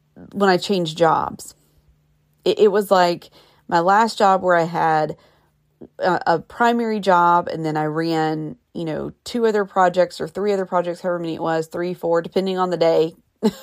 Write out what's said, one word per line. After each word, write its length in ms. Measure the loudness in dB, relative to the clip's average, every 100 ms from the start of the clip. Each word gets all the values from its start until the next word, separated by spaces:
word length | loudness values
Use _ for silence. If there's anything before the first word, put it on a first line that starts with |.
| _ -20 -14
when 180 | -2 2
I 60 | 2
changed 420 | 0 -2 -2 0
jobs. 560 | 2 2 -2 -8 -16 -20 _ _ _ _ _ _ _ _
It, 140 | -4 2
it 100 | 4
was 220 | 4 2
like 400 | 2 2 0 -8 -20 _ _ -4
my 120 | 0
last 380 | 2 2 2 2
job 240 | 2 2
where 140 | 2 2
I 80 |
had 520 | 2 0 0 0 -2 -6 _ _ _ _ _ _ -20 -6
a, 220 | -2 -2 0
a 120 | -2
primary 600 | -4 -2 0 0 -2 -2
job, 480 | 2 4 4 2 0
and 160 | -4
then 120 | -4 -2
I 80 |
ran, 720 | -2 -2 -2 0 -2 -2 -8 -12 _
you 100 | -10
know, 280 | -8 -6 -8 -12
two 220 | -10 -2 0
other 180 | 0
projects 560 | -2 2 2 4 0 -2
or 60 | -10
three 240 | -6 -2
other 140 | -2 -2
projects, 340 | -2 -2 -4
however 200 | -4 -4
many 140 | -6
it 80 | -6
was, 240 | -4 -4 -4
three, 280 | -6 -6
four, 280 | -6 -2 -2
depending 360 | -2 -2 -2 -2
on 120 | -2
the 60 | 2
day, 380 | 2 4 0 -4 _ _ -2 -2